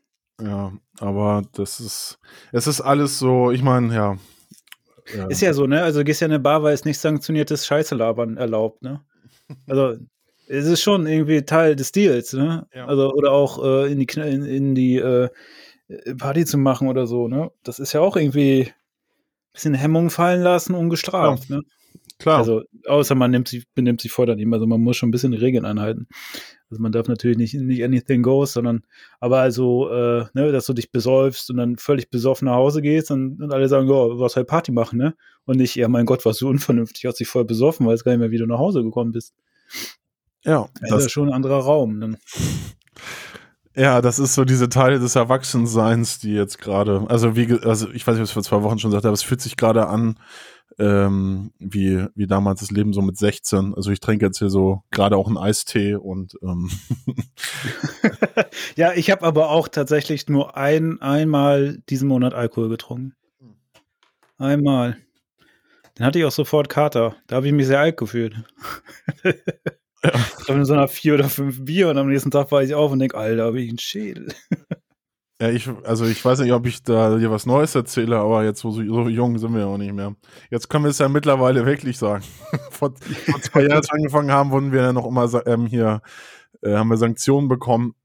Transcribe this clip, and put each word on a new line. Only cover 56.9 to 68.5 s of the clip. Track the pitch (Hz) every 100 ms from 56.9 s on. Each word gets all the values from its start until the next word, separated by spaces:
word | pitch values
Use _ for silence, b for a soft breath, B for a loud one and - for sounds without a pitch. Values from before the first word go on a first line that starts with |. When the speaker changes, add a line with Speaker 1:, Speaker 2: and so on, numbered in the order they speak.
| - -
Speaker 1:
<laughs> | 127 - -
Speaker 2:
<laughs> | - 135 - - - - 226 - 208 - - B B -
Ja, | 165
ich | 180 165
hab | 196
aber | 165 151 156
auch | 160 156
tatsächlich | - 139 151 139 147 -
nur | 143 139 -
ein-, | 139 156 160 165
einmal | 139 143 156 147 143 143 139 - -
diesen | 135 139
Monat | 127 123
Alkohol | 120 117 - 113
getrunken. | 113 - 123 131 - _ _
Speaker 1:
Hm. | 127 107 _ _ _ _ _ _ _ -
Speaker 2:
Einmal. | 135 147 143 131 120 113 _ _ _ _ b b b b b -
Dann | 120
hatte | 170
ich | 151
auch |
sofort | - 143 151 143
Kater. | - 151 123 113 - -
Da | 127
hab | 139
ich |
mich | 147 131
sehr | 139
alt | 156 160
gefühlt. | 110 117 113 110 110